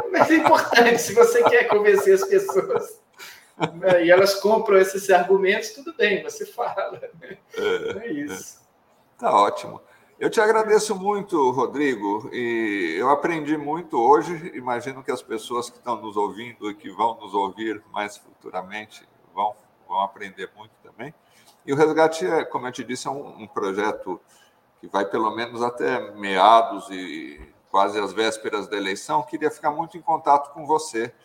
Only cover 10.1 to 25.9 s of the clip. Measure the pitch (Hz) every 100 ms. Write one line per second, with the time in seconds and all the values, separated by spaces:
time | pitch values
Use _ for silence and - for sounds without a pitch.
10.1 | - 151 220 214 220 208 214 214 190 196
11.1 | 202 196 165 127 131 113 131 143 113 101
12.1 | 107 120 110 120 117 110 101 82 82 127
13.1 | 143 170 165 147 156 143 160 170 135 120
14.1 | 156 160 165 180 127 123 120 131 131 135
15.1 | 127 - 113 - 120 117 - 123 110 107
16.1 | 101 101 95 120 117 104 104 - 92 117
17.1 | 117 104 101 95 95 110 101 - 104 104
18.1 | - _ _ - 92 92 104 107 - _
19.1 | _ _ 95 107 - _ _ - 92 98
20.1 | 101 101 92 92 - 110 _ 87 - 139
21.1 | - _ _ _ _ - 139 156 156 160
22.1 | - 185 156 127 123 127 123 113 123 143
23.1 | 143 - - 104 113 101 98 107 - 95
24.1 | 85 _ _ _ _ _ _ 90 98 101
25.1 | 120 110 110 120 120 120 - 143